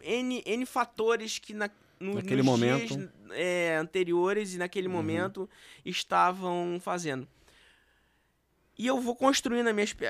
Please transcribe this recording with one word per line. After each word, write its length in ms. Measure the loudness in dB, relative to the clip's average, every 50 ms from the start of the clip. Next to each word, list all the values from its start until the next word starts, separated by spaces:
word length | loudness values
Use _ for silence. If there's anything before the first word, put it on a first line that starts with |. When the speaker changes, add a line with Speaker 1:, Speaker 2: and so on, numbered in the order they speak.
Speaker 1:
N, 400 | -6 -2 -2 -2 0 -2 -2 -4 -2
N 180 | -2 -2 -2 -2
fatores 760 | -2 -2 -2 -2 -2 -2 -2 0 0 0 0 -2 -6 -8 -8
que 120 | -10 -10
na, 160 | -6 -6 -6 -6 -6 _ _ _ _ -10
no, 160 | -6 -4 -4
Speaker 2:
Naquele 220 | -4 -2 0 2
Speaker 1:
nos 100 | 4 6
Speaker 2:
momento. 500 | 6 6 6 4 4 4 2 0 -2 -6
Speaker 1:
dias, 140 | -6 -8 -10 -14 -20 -18 -10
é, 440 | -4 -2 0 0 2 2 2 2 2
anteriores 800 | 0 0 0 0 0 0 2 2 2 2 2 2 0 -2 -4 -4
e 40 | -6
naquele 280 | -6 -4 -4 -4 -4
Speaker 2:
Uhum. 80 | -2 -2
Speaker 1:
momento 560 | -2 -2 -2 -2 -2 -2 -2 -4 -8 -10 -12 _ -20 -20 -20 -20 -14 -10
estavam 920 | -6 -6 -6 -2 0 4 4 4 4 2 0 -2 -2 -2 -2 -2 -4 -4 -6
fazendo. 460 | -4 -4 -4 -4 -4 -4 -6 -6 -8 -12 _ _ _ _ -20 -20 _ _ _ _ _ _ _ _ _ _ _ _ _ _ _ _ _ _ _ _ _ _ _ -4
E 80 | -2
eu 140 | 0 0 0
vou 160 | 0 -2 0
construindo 500 | 4 4 4 4 4 2 0 0 2 2
as 80 | 2 2
minhas, 220 | 2 0 -2 -2 -4 -4